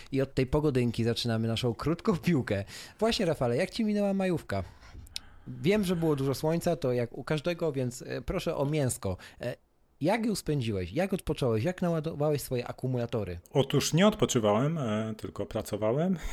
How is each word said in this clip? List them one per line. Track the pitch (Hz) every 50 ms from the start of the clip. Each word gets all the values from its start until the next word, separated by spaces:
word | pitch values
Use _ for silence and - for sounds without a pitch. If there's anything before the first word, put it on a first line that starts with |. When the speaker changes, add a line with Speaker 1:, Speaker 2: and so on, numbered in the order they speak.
| - -
Speaker 1:
I | - 135
od | 135 135 -
tej | - 131
pogodynki | 131 - 151 151 151 127 127 120 120 110 - 113
zaczynamy | 117 117 - - 120 113 110 113
naszą | 113 113 110 - 120 113
krótką | - - 147 165 170 - 226 196
piłkę. | 160 - 175 170 135 110 - 104 98 98 - - - - - - -
Właśnie, | 214 226 226 - 208
Rafale, | 165 151 - 131 120 120
jak | 139 185 180
ci | - - 226
minęła | 214 208 208 202 196 196
majówka? | 196 190 185 175 143 - - 101 98 90 - - - - - - - - - - - - - - - -
Wiem, | - 127 127 123 165 202 220 202
że | 175 185
było | 165 165 160 147
dużo | 135 135 139 131
słońca, | - - 156 165 170 - 180 165
to | 165 - 127 123
jak | 123 120 113 -
u | 143 131
każdego, | - 160 156 - 175 175 160 170 160
więc, | 135 135 127 123 123 -
e, | - - 127 135
proszę | 127 - 180 180 - 170 151
o | 131 143
mięsko. | 139 156 156 139 123 - - - 98 90 - - - - -
E, | - 120 - - _ _ _ _ _ _ _ -
jak | 143 165 214 233 220
ją | 233 202
spędziłeś? | - - - 151 143 120 113 104 95 90 82 98
Jak | 147 185 202 202
odpocząłeś? | 175 - - 151 - 143 123 113 110 113
Jak | 175 180 -
naładowałeś | 185 175 170 160 147 165 170 143 147 156 151 139
swoje | - - 135 120 117
akumulatory? | - - - - 127 127 123 117 117 - 113 101 90 87 87 - -
Speaker 2:
Otóż | - 143 127 139 - 139 - - -
nie | 160 196
odpoczywałem, | 214 214 - 131 117 - 127 107 104 104 110 131 151 170
e, | 165 131 110 104 107 110 110 110
tylko | - - 95 - - 101
pracowałem | - - 110 101 - 107 98 107 107 120 143 165 185 190 156 - -